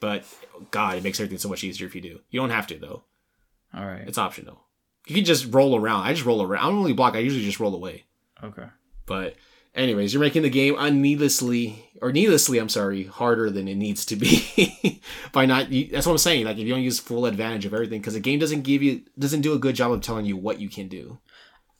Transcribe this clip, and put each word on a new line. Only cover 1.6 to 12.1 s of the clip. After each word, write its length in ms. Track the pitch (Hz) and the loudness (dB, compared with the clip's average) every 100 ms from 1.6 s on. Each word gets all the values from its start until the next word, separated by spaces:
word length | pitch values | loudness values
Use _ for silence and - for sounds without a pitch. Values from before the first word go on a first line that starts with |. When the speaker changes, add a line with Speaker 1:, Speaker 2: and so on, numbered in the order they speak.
Speaker 1:
easier 220 | 95 90 90 | -8 -8 -12
if 80 | |
you 60 | 90 | -12
do. 200 | 85 - _ | -16 -18 _
You 100 | 123 | -6
don't 100 | 240 | -2
have 160 | 226 - | -4 -6
to, 100 | 78 | -10
though. 260 | - - _ _ _ _ _ _ _ | -14 -16 _ _ _ _ _ _ _
Speaker 2:
All 100 | - | -14
right. 220 | 98 90 101 | -12 -12 -10
Speaker 1:
It's 120 | 104 | -6
optional. 480 | 95 - - - _ _ _ _ - | -6 -6 -20 -20 _ _ _ _ -4
You 100 | 170 | 0
can 80 | |
just 280 | 175 147 127 | 2 2 4
roll 220 | 131 139 | 4 6
around. 300 | 120 110 104 | 4 2 0
I 80 | 101 | 0
just 120 | 160 | 0
roll 180 | 123 113 | 2 2
around. 200 | 92 98 | 2 0
I 60 | 147 | 0
don't 100 | 202 | 2
really 140 | 180 | 2
block. 240 | 123 123 113 | 2 2 2
I 20 | |
usually 260 | 123 135 | 0 0
just 140 | 101 - | -2 -2
roll 160 | 107 | -2
away. 300 | 90 90 76 _ _ _ _ | -4 -8 -14 _ _ _ _
Speaker 2:
Okay. 240 | 107 104 - _ _ - - | -18 -16 -18 _ _ -16 -8
Speaker 1:
But 280 | 95 92 - _ _ _ | -6 -6 -10 _ _ _
anyways, 400 | - 131 104 101 | -2 0 2 0
you're 80 | 135 | 2
making 200 | 147 160 | 2 4
the 80 | 147 | 2
game 260 | 131 139 143 | 4 2 2
unneedlessly, 1120 | 147 143 139 147 147 - 123 120 117 107 - - | 2 4 4 4 2 2 0 0 -2 -6 -18 -6
or 120 | 127 | -2